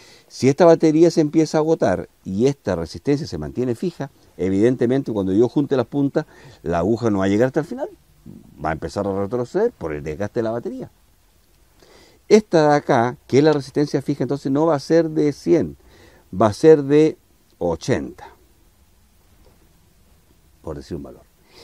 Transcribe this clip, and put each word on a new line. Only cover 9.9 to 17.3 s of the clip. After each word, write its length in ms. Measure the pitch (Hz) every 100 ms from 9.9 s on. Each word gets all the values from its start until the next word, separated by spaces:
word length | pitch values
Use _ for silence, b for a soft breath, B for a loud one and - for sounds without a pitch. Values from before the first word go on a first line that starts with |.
el 100 | 76
desgaste 380 | 76 76 - 117
de 20 |
la 80 | 110
batería. 400 | 117 196 262 110 _ _ _ _ _ _ _ _ b b b b b -
Esta 420 | 208 - 165 151
de 60 | 147
acá, 420 | - 135 120 147 -
que 140 | 127
es 40 |
la 100 | 156
resistencia 480 | 147 135 143 147 143
fija, 220 | 135 143
entonces 280 | 131 143 139
no 140 | 135 165
va 100 | 147
a 40 |
ser 300 | - 165 160
de 220 | 156 147
cien, 460 | 143 170 165 82 - b b b b b 92
va 80 | 110
a 60 |
ser 300 | - 160 156
de 340 | 139 147 156 - _